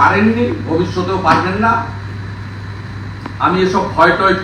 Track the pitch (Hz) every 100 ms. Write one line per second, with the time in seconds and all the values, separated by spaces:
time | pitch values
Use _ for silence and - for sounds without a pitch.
0 | - 196 220 226 240 156 - 160 180 180
1 | 185 185 160 165 180 202 226 226 - -
2 | - - - - - - - - - -
3 | - - - - 147 185 185 190 - 160
4 | 170 160 190 185